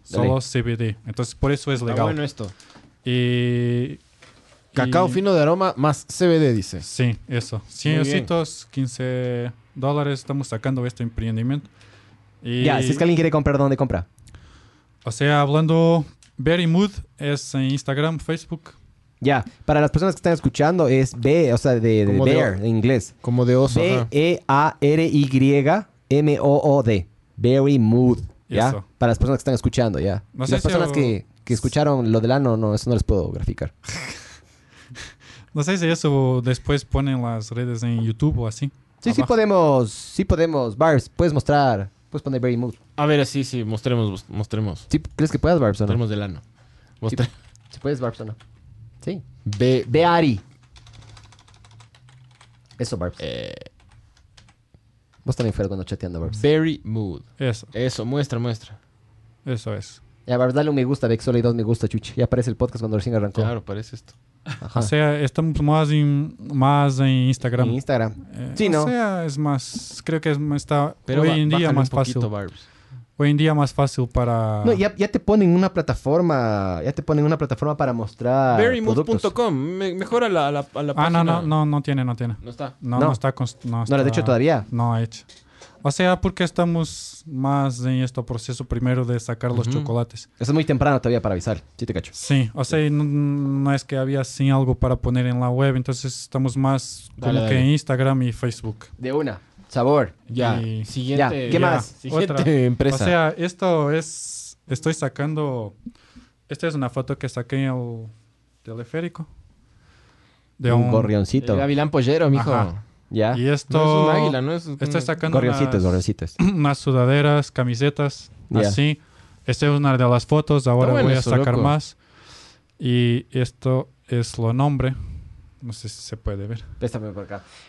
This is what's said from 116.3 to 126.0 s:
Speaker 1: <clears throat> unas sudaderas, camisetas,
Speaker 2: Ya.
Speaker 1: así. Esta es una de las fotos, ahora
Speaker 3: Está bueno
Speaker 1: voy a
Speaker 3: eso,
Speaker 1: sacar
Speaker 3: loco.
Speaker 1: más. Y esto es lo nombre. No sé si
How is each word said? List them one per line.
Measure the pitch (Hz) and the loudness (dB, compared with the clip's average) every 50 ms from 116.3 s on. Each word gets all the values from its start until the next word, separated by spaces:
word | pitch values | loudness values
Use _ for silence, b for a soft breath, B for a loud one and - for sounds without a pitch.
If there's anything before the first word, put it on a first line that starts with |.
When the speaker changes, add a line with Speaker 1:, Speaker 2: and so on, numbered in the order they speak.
| - | -2
Speaker 1:
<clears throat> | - | 0
unas | 175 196 196 160 147 143 139 - | 2 2 2 2 0 0 0 -2
sudaderas, | - 143 131 127 123 127 139 143 147 147 147 147 139 - | -2 0 2 2 2 4 4 2 4 4 2 2 0 -2
camisetas, | - - 123 123 120 117 143 147 143 - 143 139 - - - - - - - - | -4 -4 -2 -2 -2 0 0 -2 0 -2 -4 -4 -4 -8 -16 -20 -20 -20 -8 -2
Speaker 2:
Ya. | 110 107 | 0 2
Speaker 1:
así. | 104 101 101 139 143 151 147 b b b b b b b b b - | 2 2 2 2 2 0 0 b b b b b b b b b -6
Esta | - 117 - 147 | -4 -2 0 2
es | 147 | 2
una | 143 143 143 139 131 | 2 2 2 2 2
de | 123 127 120 | 4 4 4
las | 123 120 - | 4 2 2
fotos, | - 151 151 - - 147 143 127 | 2 2 2 2 2 0 2 2
ahora | 127 120 123 127 | 2 4 4 4
Speaker 3:
Está | 127 127 | 4 4
bueno | 123 - 131 | 4 4 4
Speaker 1:
voy | 131 | 2
a | 131 | 2
Speaker 3:
eso, | - 123 | 2 2
Speaker 1:
sacar | 131 127 139 127 120 | 2 2 2 2 2
Speaker 3:
loco. | 120 135 | 2 2
Speaker 1:
más. | 143 147 151 - - - B B B B B B B B B B B B B B B _ - | 2 2 0 -2 -6 -14 B B B B B B B B B B B B B B B _ -6
Y | 147 123 123 123 120 120 117 123 - - | -2 0 2 2 2 2 2 0 -4 -4
esto | - 131 123 - - _ - 131 131 131 131 - _ _ _ | -4 -2 -2 -2 -6 _ -2 0 0 0 -2 -4 _ _ _
es | - 127 120 113 - - 117 | -4 -4 -4 -2 -4 -4 -2
lo | 113 113 | -2 0
nombre. | 120 131 139 147 143 127 127 131 131 B B B B B B B B B B - _ _ | 0 2 0 0 0 0 -2 -2 -4 B B B B B B B B B B -20 _ _
No | 135 117 110 | -14 -14 -14
sé | - - 104 | -12 -14 -14
si | - - | -14 -14